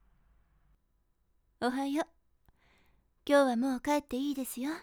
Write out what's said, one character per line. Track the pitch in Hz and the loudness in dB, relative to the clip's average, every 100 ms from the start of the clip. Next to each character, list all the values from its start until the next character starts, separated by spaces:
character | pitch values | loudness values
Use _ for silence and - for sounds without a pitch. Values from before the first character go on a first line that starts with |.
| _ _ _ _ _ _ _ _ _ _ _ _ _ _ _ _ | _ _ _ _ _ _ _ _ _ _ _ _ _ _ _ _
お | 233 | -2
は | 254 277 | -2 -2
よ | 294 | -2
う。 | - _ _ _ _ _ _ _ _ _ _ _ - | -4 _ _ _ _ _ _ _ _ _ _ _ 4
今 | 285 | 4
日 | 269 | 6
は | 233 | 2
も | 269 254 | -2 -2
う | |
帰 | 294 | 0
っ | 294 | -2
て | 285 247 | -2 -4
い | 285 | -4
い | |
で | 269 | -4
す | 247 240 | -6 -6
よ。 | 277 330 | -8 -8